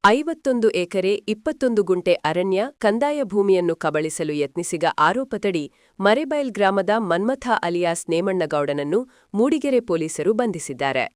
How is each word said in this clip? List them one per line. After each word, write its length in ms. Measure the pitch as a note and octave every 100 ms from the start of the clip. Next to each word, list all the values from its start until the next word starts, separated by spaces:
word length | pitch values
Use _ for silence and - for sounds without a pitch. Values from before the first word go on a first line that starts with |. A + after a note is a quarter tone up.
| G3+
ಐವತ್ತೊಂದು 600 | B3 D4+ D#4+ C#4 B3 A3
ಎಕರೆ 420 | - F3 G3 F#3 G3+ -
ಇಪ್ಪತ್ತೊಂದು 540 | G#3+ - - C4 A3
ಗುಂಟೆ 300 | F#3+ F3+ F3
ಅರಣ್ಯ, 540 | E3+ D3+ E3 F#3+ F#3+ B3 -
ಕಂದಾಯ 460 | A3 A3 C#4+ D4
ಭೂಮಿಯನ್ನು 520 | A#3+ G3+ G3 F#3 F3 E3
ಕಬಳಿಸಲು 580 | D#3 D3+ D#3 - D#3
ಯತ್ನಿಸಿದ 500 | D3 C#3+ - E3+ E3 D#3 -
ಆರೋಪದಡಿ 640 | D#3 G#3+ C4+ G#3 G3+ F3 C#3+ _ _ _
ಮರೆಬೈಲ್ 520 | G3 A#3 D4 D4+ C4+
ಗ್ರಾಮದ 420 | G3 G3 G3 F#3+ G#3+
ಮನ್ಮಥ 500 | G#3 E3+ G#3+ C4+ B3 A3
ಅಲಿಯಾಸ್ 420 | F3 F3 F3 E3+ -
ನೇಮಣ್ಣಗೌಡನನ್ನು 920 | E3 F#3+ F#3 D#3 D3+ C#3+ C#3+ C#3+ F#3+ B3+ _ _
ಮೂಡಿಗೆರೆ 480 | G3+ B3+ D#4 C#4+ B3+
ಪೊಲೀಸರು 520 | A#3+ E3+ D#3+ - D#3
ಬಂಧಿಸಿದ್ದಾರೆ. 720 | A3 A#3+ E3+ - B2+ C#3 C3 A#2+